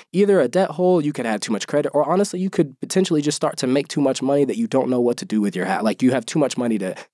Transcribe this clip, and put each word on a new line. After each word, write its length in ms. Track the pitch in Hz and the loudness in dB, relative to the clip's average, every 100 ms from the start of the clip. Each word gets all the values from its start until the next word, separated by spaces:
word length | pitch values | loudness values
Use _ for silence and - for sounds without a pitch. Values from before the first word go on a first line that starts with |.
| - | -4
either 280 | 180 202 185 | 0 4 4
a 60 | 123 | 2
debt 240 | 180 190 | 0 -2
hole, 300 | 160 180 175 | 0 2 2
you 80 | 147 | 0
could 140 | 143 117 | -2 -4
have 140 | 104 | -4
too 100 | - | -2
much 160 | 104 - | -4 -2
credit, 240 | 147 147 | -2 0
or 160 | 143 143 | 0 2
honestly, 300 | 185 202 180 | 0 0 -2
you 120 | 190 | -4
could 280 | - 139 - | 0 -2 -2
potentially 420 | - 190 185 151 | -4 0 2 0
just 140 | 147 | 0
start 220 | - 156 - | -2 -4 -2
to 100 | 127 | 0
make 220 | 143 139 | 0 0
too 120 | 151 | 0
much 220 | 135 127 | 0 0
money 220 | 131 143 | 0 2
that 120 | 131 107 | 2 0
you 120 | 110 | 0
don't 200 | 131 127 | 0 0
know 120 | 123 | 0
what 160 | 120 120 | 0 -2
to 80 | |
do 160 | 95 107 | -2 -2
with 160 | 101 90 | -2 -2
your 100 | 92 | -4
ha-, 140 | 95 | -2
like, 180 | 110 - | -2 2
you 80 | 127 | 2
have 120 | 127 | 2
too 140 | - 160 | -2 0
much 180 | 131 127 | 0 0
money 220 | 120 107 | -2 -2
to, 160 | 92 - - | -4 -8 -8